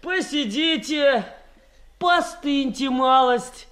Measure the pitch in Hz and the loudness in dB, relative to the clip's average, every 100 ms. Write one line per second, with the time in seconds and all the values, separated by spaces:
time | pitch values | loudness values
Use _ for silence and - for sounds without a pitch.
0 | 339 370 - 294 254 220 320 320 214 302 | -4 -4 -4 -4 -4 -2 -2 -2 -4 0
1 | 285 247 185 - - _ _ _ - _ | 2 0 -4 -16 -20 _ _ _ -20 _
2 | 359 349 330 - 285 285 269 - 294 254 | 2 2 0 -6 -2 -2 -2 -4 -2 0
3 | 262 262 254 240 - - - | 4 4 4 2 -2 -18 -20